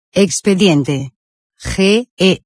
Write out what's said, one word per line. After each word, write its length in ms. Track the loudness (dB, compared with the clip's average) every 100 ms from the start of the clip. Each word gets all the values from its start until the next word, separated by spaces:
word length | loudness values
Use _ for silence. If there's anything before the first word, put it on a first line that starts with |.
| _
Expediente 1000 | -2 0 0 -2 2 2 2 0 -4 -8 _ _ _ _ _
G 520 | -10 -2 0 0 -2 -2
E 240 | -2 -2